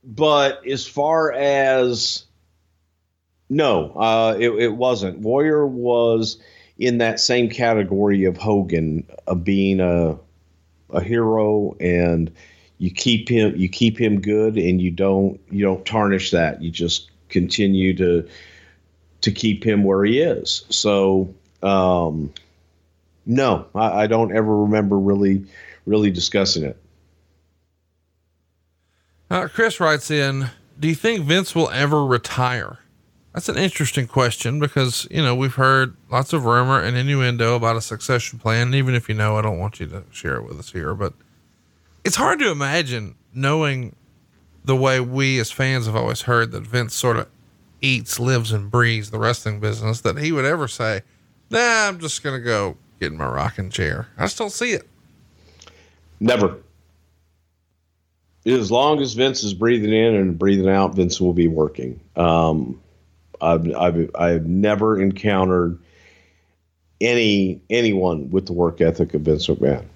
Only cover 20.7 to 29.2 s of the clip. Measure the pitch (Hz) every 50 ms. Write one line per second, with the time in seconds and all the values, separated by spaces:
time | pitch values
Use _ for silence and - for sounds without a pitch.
20.7 | - - - 107 101 98 98 95 95 95 95 92 - _ _ _ _ _ - 98
21.7 | 98 95 92 92 90 87 85 80 78 80 73 71 - - _ _ _ _ _ _
22.7 | _ _ _ _ _ _ _ _ _ _ _ - 120 135 135 123 98 78 - -
23.7 | _ 101 110 110 90 104 107 104 113 113 117 98 95 113 107 107 107 104 104 104
24.7 | 107 107 104 98 101 98 95 101 101 98 101 98 98 95 98 - - - - -
25.7 | - - _ 92 104 107 107 104 90 87 85 - - 101 95 92 - 82 76 67
26.7 | 64 - _ _ _ _ _ _ _ _ _ _ _ _ _ _ _ _ _ _
27.7 | _ _ _ _ _ _ _ _ _ _ _ _ _ _ _ _ _ _ _ _
28.7 | _ _ _ _ _ _ _ _ _ _